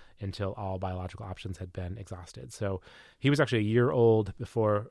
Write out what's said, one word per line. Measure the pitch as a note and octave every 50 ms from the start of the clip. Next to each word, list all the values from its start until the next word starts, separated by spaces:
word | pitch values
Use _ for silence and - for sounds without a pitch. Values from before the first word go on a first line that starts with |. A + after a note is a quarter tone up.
| - - - -
until | G2+ G2 F#2 - G2+ F#2+ -
all | - G#2 F#2+ F#2+ F#2
biological | F#2+ F#2 F#2 F2+ F2+ F#2 - - A2
options | F#2+ F#2 - - F#2+ F#2 -
had | F2+ F2 -
been | - F#2 F2 F#2+ -
exhausted. | G2 - F#2+ F2+ F2 - - - - B2 -
So | - G#2+ G2 F#2+ F2+ - - - - - - _ _
he | - C3+
was | D3 C#3+
actually | D3 A#2 B2+ A2+
a | G#2+
year | G#2 A2 A#2+ A#2+ B2+
old | - B2+ A#2 A2+ A2+ A2 G#2+ G#2+ G2+ -
before, | - - - A#2 A2 G#2+ G#2 G#2 G#2+ -